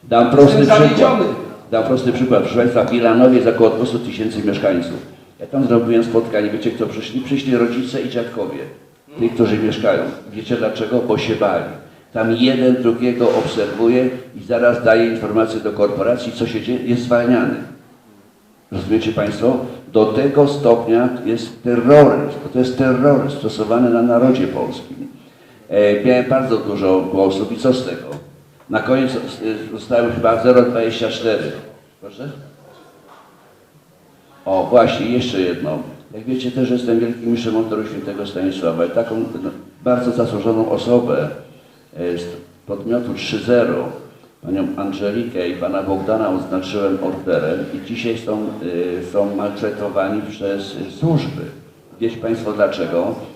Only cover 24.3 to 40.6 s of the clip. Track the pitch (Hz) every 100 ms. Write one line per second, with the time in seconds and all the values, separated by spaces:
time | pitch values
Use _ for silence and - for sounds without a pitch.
24.3 | 131 139 - - - - - - - -
25.3 | _ - - - 98 104 104 127 127 127
26.3 | 131 120 110 101 101 98 92 90 98 95
27.3 | 95 107 117 135 127 - 82 - 73 -
28.3 | - _ _ _ 110 - 131 131 113 98
29.3 | - 107 107 107 110 - 117 117 117 113
30.3 | 113 127 123 120 117 113 110 113 - 117
31.3 | 107 - - - - _ _ 98 101 139
32.3 | 143 - - - - - _ _ - -
33.3 | _ _ _ _ _ _ _ _ _ _
34.3 | - - 95 92 120 110 - 104 123 -
35.3 | 101 90 85 76 78 - - - 107 117
36.3 | 127 127 123 127 123 120 113 117 120 117
37.3 | 117 113 110 110 107 107 101 98 98 101
38.3 | 92 92 92 85 82 85 - - 113 -
39.3 | 85 - - - _ 123 123 123 120 113
40.3 | 107 107 110